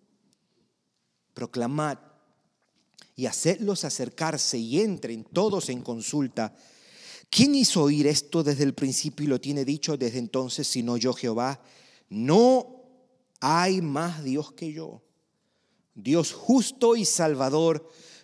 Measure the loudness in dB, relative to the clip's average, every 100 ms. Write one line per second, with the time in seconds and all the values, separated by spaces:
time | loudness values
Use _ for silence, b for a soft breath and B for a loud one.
0 | _ _ _ _ _ _ _ _ _ _
1 | _ _ _ -12 -8 -4 -4 -2 -4 -4
2 | -14 _ _ _ _ _ _ _ _ _
3 | b -6 -6 -2 0 0 -2 -4 -4 -6
4 | -6 -4 -4 -2 -2 -4 -2 0 0 -2
5 | -8 -10 -6 0 0 0 -4 -8 -8 -8
6 | -4 -2 -2 -4 -6 -8 B B B B
7 | B B B 4 4 4 2 4 2 4
8 | 2 2 0 -2 0 2 0 0 -4 -2
9 | -6 -4 -2 -2 -2 -4 -2 -4 -4 -2
10 | -2 -4 -4 -4 -4 -4 -4 -4 -2 0
11 | -2 -2 -2 -2 -2 -4 b b b b
12 | b -4 4 6 8 6 0 -16 -20 _
13 | _ _ _ -6 0 2 2 0 -2 -4
14 | -4 -6 -4 -4 -6 -12 -12 -12 -14 -18
15 | _ _ _ _ _ _ _ _ _ -8
16 | 0 2 2 -4 4 4 4 2 4 4
17 | 2 2 2 2 2 2 2 2 -4 B
18 | B B